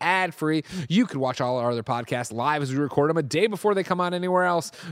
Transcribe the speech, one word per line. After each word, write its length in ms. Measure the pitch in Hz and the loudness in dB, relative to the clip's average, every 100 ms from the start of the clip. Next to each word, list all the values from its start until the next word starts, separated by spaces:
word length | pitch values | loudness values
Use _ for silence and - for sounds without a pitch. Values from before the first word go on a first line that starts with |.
ad-free. 600 | 165 185 180 - 156 156 - 185 127 | 0 2 0 -2 0 0 -2 -8 0
You 160 | 185 233 | 2 2
can 160 | 139 | 0
watch 180 | 127 123 | -2 0
all 180 | 123 127 | 0 0
our 140 | 120 | 0
other 120 | 117 | 0
podcasts 500 | 113 120 117 123 123 | -2 -4 -2 -4 -4
live 280 | 110 135 151 | -2 0 0
as 80 | 135 | 0
we 60 | 135 | -2
record 300 | 143 - 151 | 0 2 2
them 60 | 165 | 2
a 80 | |
day 240 | 135 151 220 | 0 0 0
before 260 | 196 208 | 2 0
they 80 | 196 180 | 0 0
come 160 | 180 | 0
out 120 | 175 | 0
anywhere 300 | 180 180 180 | -2 0 2
else. 300 | 180 175 - - 170 | 4 2 -2 -10 -8